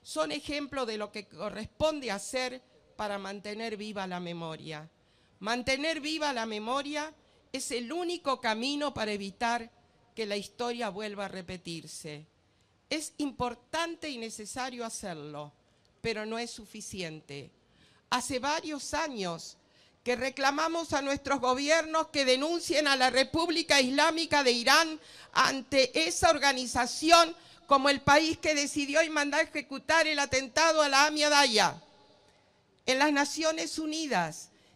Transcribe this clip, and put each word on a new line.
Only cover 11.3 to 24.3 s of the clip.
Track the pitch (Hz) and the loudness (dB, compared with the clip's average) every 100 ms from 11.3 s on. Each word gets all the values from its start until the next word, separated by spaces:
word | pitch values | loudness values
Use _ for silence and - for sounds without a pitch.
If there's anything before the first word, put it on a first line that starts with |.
| 190 175 180 170 165 156 - 160 151 156 _ _ _ _ _ - | -10 -12 -12 -10 -12 -12 -14 -14 -14 -18 _ _ _ _ _ -8
Es | 302 302 - | -6 -6 -6
importante | 294 226 247 233 _ 311 339 330 311 | -6 -4 -6 -6 _ -4 -4 -6 -8
y | 247 | -8
necesario | 226 220 208 - 254 247 226 | -10 -10 -12 -8 -8 -6 -8
hacerlo, | - 202 160 147 147 147 - _ _ _ _ | -8 -10 -10 -10 -12 -12 -16 _ _ _ _
pero | 226 214 214 | -6 -4 -4
no | 226 | -6
es | 233 | -8
suficiente. | - 208 220 202 202 170 156 - 143 135 _ _ _ _ _ - | -10 -16 -16 -12 -8 -8 -10 -14 -14 -16 _ _ _ _ _ -4
Hace | 247 240 262 | -2 -2 -4
varios | 269 320 330 294 - | -2 -4 -4 -8 -6
años | 294 320 247 180 165 - - _ _ _ _ | -4 -4 -4 -6 -6 -12 -20 _ _ _ _
que | - 240 | -4 -2
reclamamos | 262 262 269 285 320 330 320 | -2 0 0 2 0 -2 -2
a | 294 | -2
nuestros | 277 277 - 269 | -2 -4 -2 0
gobiernos | 247 254 285 320 311 320 311 | 2 2 2 2 2 -2 0
que | 294 262 | 0 2
denuncien | 254 294 339 - 302 294 | 2 2 -2 0 2 2
a | 269 | 4
la | 254 | 4
República | 254 262 320 339 330 320 285 | 4 2 2 0 0 2 4
Islámica | 254 277 311 320 320 | 4 4 4 2 0